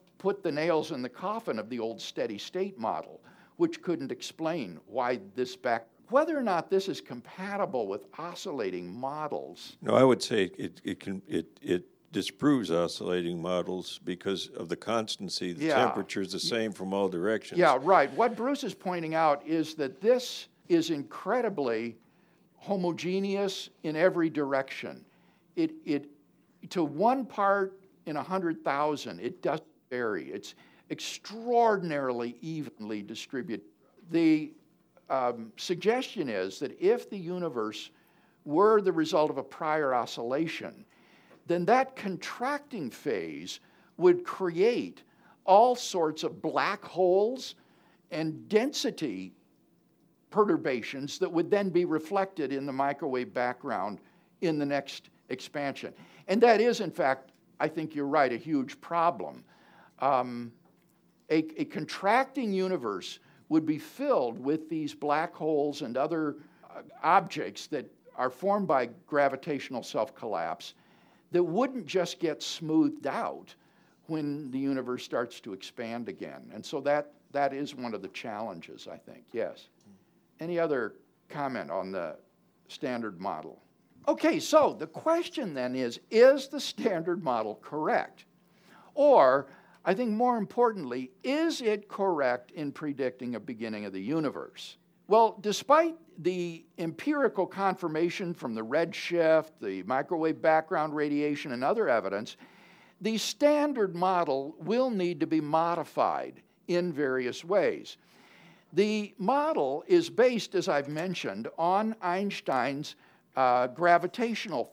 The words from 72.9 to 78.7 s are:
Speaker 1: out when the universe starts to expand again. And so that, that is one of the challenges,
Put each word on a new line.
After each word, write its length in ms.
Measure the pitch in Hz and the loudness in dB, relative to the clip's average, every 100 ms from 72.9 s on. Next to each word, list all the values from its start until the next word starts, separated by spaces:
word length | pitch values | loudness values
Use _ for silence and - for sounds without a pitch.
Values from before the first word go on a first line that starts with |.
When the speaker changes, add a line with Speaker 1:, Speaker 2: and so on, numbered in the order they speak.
| - 139 | 2 -6
Speaker 1:
out 480 | 214 87 71 95 - _ _ _ _ - | -4 -4 -8 -14 -20 _ _ _ _ -8
when 440 | 156 147 143 135 | -4 -4 -6 -6
the 80 | 131 | -4
universe 460 | 139 135 123 123 | -2 -2 -2 -6
starts 360 | - 123 120 - | -4 -4 -4 -8
to 120 | 113 | -12
expand 560 | 92 - - 113 120 107 | -12 -12 -10 -8 -8 -8
again. 420 | 92 85 69 62 | -10 -10 -12 -16
And 100 | 104 | -14
so 160 | - 147 | -8 -4
that, 320 | 139 147 147 - _ | 0 0 -2 -12 _
that 200 | 143 139 | -2 -2
is 220 | 139 147 | -2 -8
one 180 | 127 120 | -8 -8
of 80 | 104 | -8
the 80 | 92 | -10
challenges, 800 | - 117 104 113 85 - | -12 -10 -8 -8 -10 -16